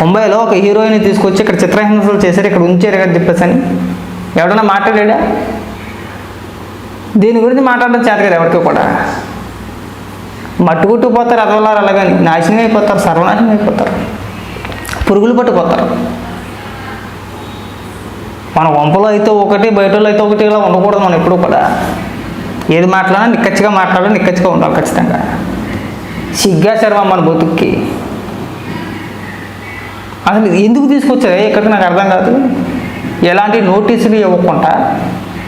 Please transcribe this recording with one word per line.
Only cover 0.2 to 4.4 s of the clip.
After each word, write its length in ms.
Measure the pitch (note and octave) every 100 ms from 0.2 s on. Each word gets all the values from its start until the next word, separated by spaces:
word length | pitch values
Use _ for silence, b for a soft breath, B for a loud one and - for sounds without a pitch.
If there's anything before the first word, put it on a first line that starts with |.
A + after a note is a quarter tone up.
| A3 G#3
ఒక 160 | A3+
హీరోయిన్ 500 | F#3+ G3+ G#3 A3 G#3+
తీసుకొచ్చి 320 | G#3 F#3+ F#3+ F#3+
ఇక్కడ 260 | G#3+ F3+
చిత్రహింసలు 560 | F3+ G3 G#3+ G#3 G3+ G3+
చేశారు, 280 | F#3+ F3+ G3
ఇక్కడ 160 | F3+
ఉంచారు 340 | E3+ F3+ G#3 F#3+
కదా 160 | F#3
చెప్పేసి 320 | E3+ E3+ E3+
అని 180 | F3 B3+ F3+ F3+ - - - - - D#3+